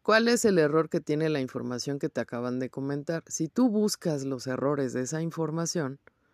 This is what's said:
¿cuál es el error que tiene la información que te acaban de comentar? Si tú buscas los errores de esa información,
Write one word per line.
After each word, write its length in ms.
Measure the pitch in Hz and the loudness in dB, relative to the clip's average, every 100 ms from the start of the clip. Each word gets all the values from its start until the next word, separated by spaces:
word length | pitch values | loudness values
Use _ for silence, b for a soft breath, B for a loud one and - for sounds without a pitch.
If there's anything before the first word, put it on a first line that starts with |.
¿cuál 260 | - 220 233 | 2 4 6
es 160 | 240 | 4
el 140 | 220 175 | 4 4
error 320 | 147 160 160 | 4 4 2
que 100 | 175 | -2
tiene 300 | 151 151 160 | 0 0 2
la 100 | 147 | 0
información 580 | 127 127 123 123 143 139 | -2 -6 -6 -6 -6 -4
que 120 | 156 | -4
te 100 | 127 | -4
acaban 380 | 113 120 123 127 | -4 -4 -4 -4
de 100 | 127 | -4
comentar? 560 | 135 139 143 143 165 - | -6 -4 -4 -4 -6 -6
Si 200 | - 160 | -6 -2
tú 220 | - 254 | 2 2
buscas 540 | 214 208 - 175 143 | 4 0 0 -2 -2
los 220 | 135 127 131 | -2 -4 -4
errores 460 | 123 135 143 127 | -2 0 0 0
de 80 | 123 | -2
esa 220 | 127 156 | -4 -4
información, 800 | 165 165 156 160 165 175 135 139 _ b b | -4 -4 -4 -2 -4 -2 -4 -6 _ b b